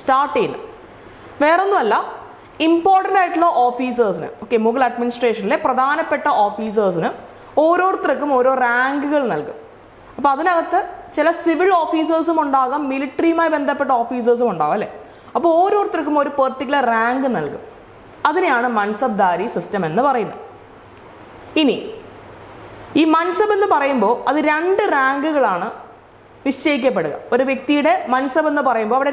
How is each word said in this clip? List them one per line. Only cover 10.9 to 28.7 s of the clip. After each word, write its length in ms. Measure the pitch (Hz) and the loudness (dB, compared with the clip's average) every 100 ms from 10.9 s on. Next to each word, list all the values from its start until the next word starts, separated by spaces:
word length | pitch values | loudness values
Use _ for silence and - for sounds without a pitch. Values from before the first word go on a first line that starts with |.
| - - - | -8 -8 -2
ചില 100 | 311 339 | 0 0
സിവിൽ 260 | 330 302 381 349 | 0 2 4 2
ഓഫീസേഴ്സും 600 | 311 320 311 330 330 320 | 2 0 0 0 0 0
ഉണ്ടാകാം, 380 | 285 269 254 294 277 | 2 2 0 -2 -4
മിലിറ്ററിയുമായി 600 | 269 277 - 330 330 330 302 | -4 -6 0 2 2 2 0
ബന്ധപ്പെട്ട 340 | 277 277 269 247 | 0 -2 0 0
ഓഫീസേഴ്സും 480 | 233 254 233 240 240 | 0 -2 2 2 2
ഉണ്ടാകും 220 | 165 151 202 | 0 0 -2
അല്ലേ? 120 | - - - - - - | -4 -10 -20 -20 -6 0
അപ്പോൾ 140 | 330 330 | 2 4
ഓരോരുത്തർക്കും 580 | 392 415 403 330 294 294 | 4 2 0 -2 0 0
ഒരു 80 | 277 277 | 0 0
പെർട്ടിക്കുലർ 420 | 262 262 262 285 240 226 | 0 -2 -2 0 2 2
റാങ്ക് 340 | 233 262 269 196 | 0 0 0 -2
നൽകും. 260 | 143 - - - - - - - 294 | -4 -8 -14 -20 -20 -20 -20 -4 -2
അതിനെയാണ് 380 | 330 349 247 247 214 | 2 2 2 0 0
മൻസബ്ദാരി 720 | 202 208 262 208 185 170 233 175 | -2 -2 -2 0 0 0 -2 -6
സിസ്റ്റം 280 | - 202 185 | -4 -4 -2
എന്ന് 140 | 196 277 | 0 2
പറയുന്നത്. 300 | 247 170 - - - - - - - - - - - - 302 | 0 -4 -8 -16 -20 -20 -20 -20 -20 -20 -20 -20 -20 -6 0
ഇനി 160 | 277 180 - - - - - - - - - - - 285 | 0 0 -6 -14 -18 -20 -20 -20 -20 -20 -20 -20 -4 0
ഈ 40 | 320 320 | 2 2
മൻസബ് 380 | 359 349 427 403 | 2 0 0 2
എന്ന് 100 | 392 302 | 2 2
പറയുമ്പോൾ 400 | 277 269 202 247 - | 2 2 0 0 0
അത് 100 | 294 302 | 0 0
രണ്ട് 300 | 302 359 403 392 294 | 0 0 0 2 2
റാങ്കുകളാണ് 680 | 262 285 311 294 226 175 208 - - - - - - - 277 | 0 0 -2 0 0 0 -4 -10 -18 -20 -20 -20 -20 -8 -6
നിശ്ചയിക്കപ്പെടുക. 680 | - 311 285 254 196 151 - - | -2 -2 0 0 0 -4 -6 -2
ഒരു 100 | 247 269 | -2 0
വ്യക്തിയുടെ 440 | 269 - 294 302 359 226 | -2 -2 0 2 0 0
മൻസബ് 360 | 254 277 320 311 | -2 -2 -2 0
എന്ന് 120 | 285 | 0
പറയുമ്പോൾ 300 | 262 | 0